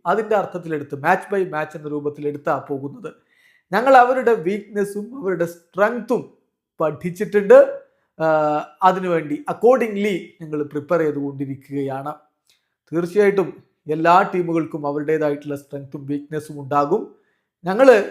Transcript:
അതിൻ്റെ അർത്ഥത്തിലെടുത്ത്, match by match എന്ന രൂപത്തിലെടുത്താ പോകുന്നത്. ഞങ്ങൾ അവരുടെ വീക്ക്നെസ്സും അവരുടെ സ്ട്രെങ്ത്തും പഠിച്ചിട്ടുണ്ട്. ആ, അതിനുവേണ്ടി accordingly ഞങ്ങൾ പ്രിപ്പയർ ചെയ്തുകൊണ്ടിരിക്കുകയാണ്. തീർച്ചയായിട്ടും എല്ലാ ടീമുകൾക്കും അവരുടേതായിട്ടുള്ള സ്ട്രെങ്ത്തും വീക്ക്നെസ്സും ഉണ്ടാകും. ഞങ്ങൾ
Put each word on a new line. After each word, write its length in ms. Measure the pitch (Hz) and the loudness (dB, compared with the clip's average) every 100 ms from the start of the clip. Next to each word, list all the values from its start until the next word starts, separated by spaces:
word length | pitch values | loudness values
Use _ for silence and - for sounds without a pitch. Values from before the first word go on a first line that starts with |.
| 170 | -2
അതിൻ്റെ 300 | 202 214 214 | -2 0 0
അർത്ഥത്തിലെടുത്ത്, 600 | 175 175 170 156 139 139 | 0 -8 -8 -8 -6 -6
match 380 | 151 185 - | -4 -6 -6
by 80 | 202 | -6
match 320 | 180 151 156 165 | -6 -8 -10 -12
എന്ന 120 | 151 | -10
രൂപത്തിലെടുത്താ 760 | 147 143 147 147 143 139 143 135 | -8 -8 -8 -8 -6 -4 -4 -6
പോകുന്നത്. 440 | 139 135 127 - - _ _ _ _ _ | -10 -10 -14 -18 -18 _ _ _ _ _
ഞങ്ങൾ 240 | 190 254 262 | -2 6 6
അവരുടെ 380 | 247 262 233 | 6 4 2
വീക്ക്നെസ്സും 880 | 220 165 208 - 208 202 208 214 269 | 0 0 -6 -6 -6 -4 -6 -10 -8
അവരുടെ 220 | 190 180 | -6 -4
സ്ട്രെങ്ത്തും 880 | 170 - _ 170 208 240 - 226 139 _ _ _ _ - | -4 -6 _ 0 0 0 -4 -4 -4 _ _ _ _ -4
പഠിച്ചിട്ടുണ്ട്. 1000 | 156 147 180 175 202 208 196 254 277 - - _ _ - | -4 -2 -8 -6 -2 0 8 8 8 0 -16 _ _ -4
ആ, 40 | 160 156 151 151 - _ | 0 2 2 -2 -4 _
അതിനുവേണ്ടി 600 | 185 185 185 165 151 147 - | 2 2 0 -2 -2 -6 -6
accordingly 640 | 165 226 254 233 202 208 175 - _ | 2 4 4 2 -2 -2 -4 -8 _
ഞങ്ങൾ 200 | 156 151 | -10 -8
പ്രിപ്പയർ 380 | 147 147 139 170 | -6 -8 -2 -2
ചെയ്തുകൊണ്ടിരിക്കുകയാണ്. 1120 | 156 143 143 139 139 135 - 143 135 135 143 151 _ _ _ _ _ _ _ | 0 -4 -8 -8 -10 -12 -10 -8 -6 -8 -10 -14 _ _ _ _ _ _ _
തീർച്ചയായിട്ടും 680 | 160 175 190 202 196 160 - _ _ 151 | -6 -2 2 2 2 -2 -6 _ _ -8
എല്ലാ 300 | 156 165 180 196 | 0 4 4 4
ടീമുകൾക്കും 520 | 185 170 165 151 160 143 | -2 -2 -2 -4 -6 -6
അവരുടേതായിട്ടുള്ള 680 | 143 147 156 151 147 147 139 | -4 -2 -2 -2 -4 -8 -12
സ്ട്രെങ്ത്തും 500 | 139 143 135 151 139 | -10 -14 -12 -14 -8
വീക്ക്നെസ്സും 540 | 143 143 156 147 147 | -8 -8 -10 -10 -14
ഉണ്ടാകും. 540 | 135 143 143 208 - - _ _ _ _ | -2 0 2 0 -4 -14 _ _ _ _
ഞങ്ങൾ 400 | 175 196 269 220 220 | -4 6 8 8 6